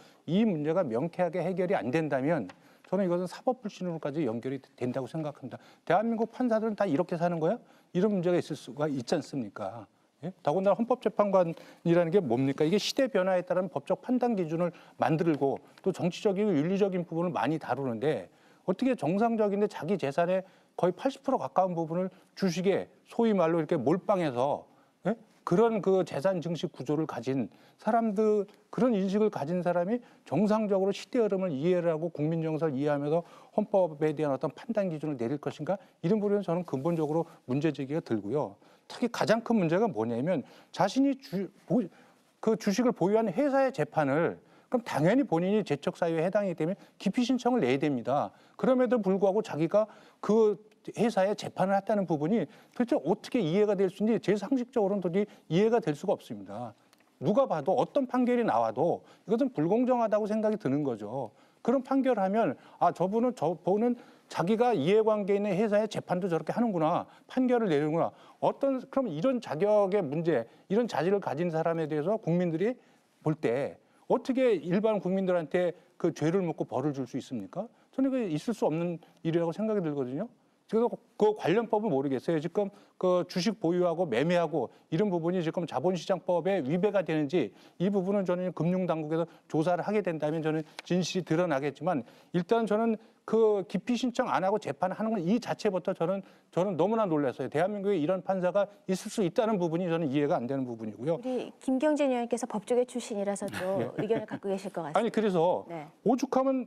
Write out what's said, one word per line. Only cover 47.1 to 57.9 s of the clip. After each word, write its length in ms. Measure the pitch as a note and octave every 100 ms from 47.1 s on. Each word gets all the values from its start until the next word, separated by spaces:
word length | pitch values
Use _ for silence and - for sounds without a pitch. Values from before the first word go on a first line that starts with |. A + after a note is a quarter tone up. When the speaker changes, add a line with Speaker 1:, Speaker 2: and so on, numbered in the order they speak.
| A3
Speaker 1:
신청을 360 | A#3+ B3+ A#3+ B3
내야 160 | C3 C3+
됩니다. 520 | D#3 C3 A2+ C#3+ G#2 - - -
그럼에도 460 | G#3+ B3+ B3 A#3+
불구하고 400 | F#3 G3 G3 G3
자기가 440 | - C#3+ D#3+ G#3 A3 - - _
그 440 | - G#3+ G#3+ G3+ - _ - -
회사에 380 | A3+ G3 F#3+
재판을 400 | G#3 - - F#3 G3
했다는 300 | G3 G#3+ F3+
부분이 400 | D#3 D#3 A3+ - - -
도대체 220 | - A#3+ -
어떻게 360 | - - - B3+
이해가 340 | D#3+ F#3 G#3
될 160 | F#3+ G3
수 120 | -
있는지 180 | G#3+ G#3+
제 160 | - G3+
상식적으로는 640 | F#3+ C4 A#3+ A#3+ G3 G3+
도저히 260 | F3 F#3 G#3 - -
이해가 320 | D#3+ A3 A#3
될 140 | D#3
수가 180 | D3 G3
없습니다. 600 | E3+ - G#2 G2 G2+ A#2+ - _ _ _ _
누가 280 | C3+ G#3 C4
봐도 260 | E3 C3+
어떤 340 | A#2+ D#3